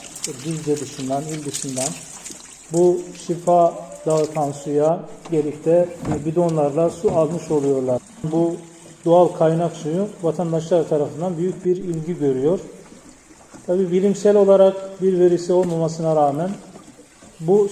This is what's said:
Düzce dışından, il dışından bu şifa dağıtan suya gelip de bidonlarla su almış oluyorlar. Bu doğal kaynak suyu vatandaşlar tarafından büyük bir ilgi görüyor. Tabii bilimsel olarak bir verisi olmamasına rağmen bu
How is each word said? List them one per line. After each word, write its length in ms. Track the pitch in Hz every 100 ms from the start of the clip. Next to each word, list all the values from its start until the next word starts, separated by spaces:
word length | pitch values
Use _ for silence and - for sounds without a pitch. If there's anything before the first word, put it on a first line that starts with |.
| - - - 131 156
Düzce 340 | 160 147 143
dışından, 440 | 127 - 131 139
il 220 | 156 156 143
dışından 420 | - 139 127 135 - - - - - - - -
bu 280 | 165 180 180 - - -
şifa 460 | 165 175 175 170 - - - 156
dağıtan 460 | 156 151 156 143
suya 480 | 139 151 147 156 175 - - -
gelip 340 | 160 147 147 160
de 240 | 175 175 - 143 151 151
bidonlarla 640 | 165 170 160 143 147 165
su 220 | 170 208
almış 400 | 175 156 170 -
oluyorlar. 500 | 151 139 135 127 123 - -
Bu 320 | 156 165 170 170 - - - - 165
doğal 220 | 175 165
kaynak 480 | - 160 165 170 -
suyu 320 | 151 175 208 -
vatandaşlar 680 | 165 156 170 160 160 175 147
tarafından 500 | 156 127 139 185 165
büyük 280 | 185 - 180
bir 100 | 180
ilgi 440 | 180 160 156 156
görüyor. 400 | 143 127 147 196 - - - - - - - - - - -
Tabii 240 | 180 180
bilimsel 440 | 185 202 190 208 208
olarak 680 | 196 196 190 190 - -
bir 180 | 190 180
verisi 340 | 180 170 175
olmamasına 600 | 180 180 165 160 160 160 156
rağmen 360 | 143 143 185 208 - - - - - _ - -
bu 300 | 160 208 196